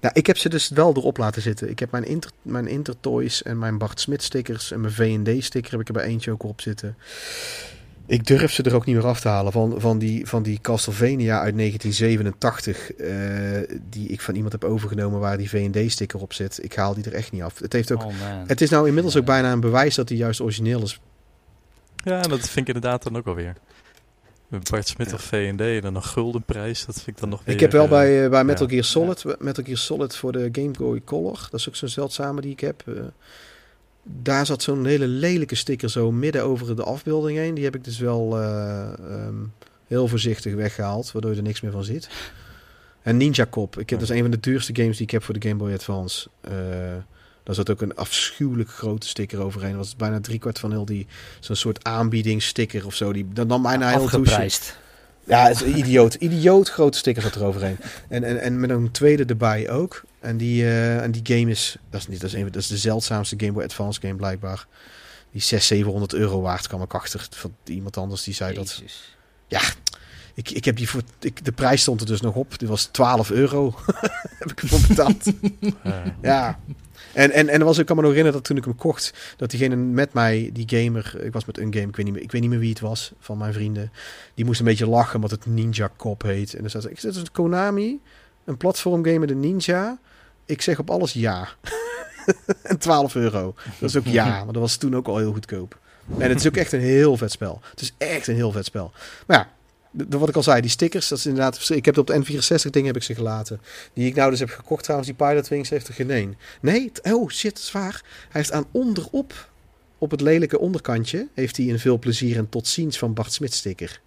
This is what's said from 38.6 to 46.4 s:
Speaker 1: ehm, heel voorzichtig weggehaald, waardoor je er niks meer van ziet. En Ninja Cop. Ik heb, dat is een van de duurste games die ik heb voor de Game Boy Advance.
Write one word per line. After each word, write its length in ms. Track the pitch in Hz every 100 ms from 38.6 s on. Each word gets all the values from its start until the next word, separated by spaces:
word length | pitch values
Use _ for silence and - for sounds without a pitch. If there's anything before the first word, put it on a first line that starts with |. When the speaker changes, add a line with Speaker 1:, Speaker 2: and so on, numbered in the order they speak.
| 104 101 101
Speaker 1:
ehm, 420 | - 92 104 107 107 110 107 - _ _
heel 220 | 123 123
voorzichtig 460 | 117 113 107 110
weggehaald, 580 | 101 107 - 101 104 123
waardoor 180 | 110 110
je 60 | 104
er 60 |
niks 180 | 104 107
meer 120 | 107
van 120 | 101
ziet. 240 | 98 131 - - - - - - - - _ _
En 140 | - 120
Ninja 300 | 143 127 117
Cop. 280 | - 101 -
Ik 120 | -
heb, 80 | 117
dat 80 | 110
is 40 | 120
een 60 |
van 80 | 120
de 100 | 117
duurste 340 | 131 131 - 117
games 200 | 117 107
die 100 | 107
ik 60 |
heb 100 | 113
voor 160 | - 107
de 100 | 107
Game 100 | 104
Boy 120 | 104
Advance. 560 | 98 - 98 90 - - _